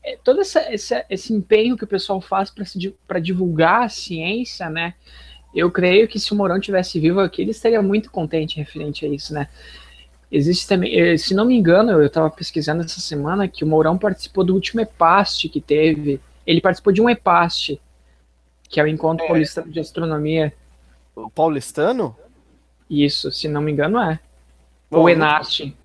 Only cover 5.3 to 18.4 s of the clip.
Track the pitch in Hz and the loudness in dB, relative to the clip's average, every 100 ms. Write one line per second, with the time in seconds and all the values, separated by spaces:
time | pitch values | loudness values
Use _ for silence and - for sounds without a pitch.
5.3 | - _ - 175 175 180 185 226 214 - | -20 _ -2 0 2 4 4 4 0 -4
6.3 | 208 196 180 190 190 180 170 156 185 190 | -2 0 -2 0 -2 -2 0 0 2 0
7.3 | - 190 220 226 226 196 208 214 - 156 | -2 -6 -2 0 2 2 0 -2 -8 -4
8.3 | 160 156 156 147 156 151 - 151 143 - | -4 -4 -8 -10 -10 -10 -6 -6 -6 -6
9.3 | 151 143 - - - - - - _ _ | -8 -8 -10 -20 -20 -20 -20 -20 _ _
10.3 | 151 143 180 - 190 190 180 170 165 - | 0 2 0 0 0 2 2 4 2 0
11.3 | 190 233 247 170 180 233 175 143 165 160 | 0 4 4 6 6 6 4 4 2 -2
12.3 | - 165 165 147 160 165 180 - 147 143 | -2 -8 -6 -4 -4 -4 -8 -8 -6 -4
13.3 | 185 190 - 156 156 156 180 208 190 - | -2 -4 -2 0 2 2 2 -2 -4 -6
14.3 | - 180 185 - 226 220 _ 165 185 196 | -2 0 0 -2 -6 -6 _ 2 4 2
15.3 | - 156 151 - 147 156 151 147 139 _ | -4 -6 -8 0 2 4 2 -2 -4 _
16.3 | _ - 165 190 180 - 190 233 233 - | _ 0 2 2 0 0 4 2 2 2
17.3 | 170 170 - - 143 _ _ _ _ _ | 2 2 -2 -6 -8 _ _ _ _ _
18.3 | _ | _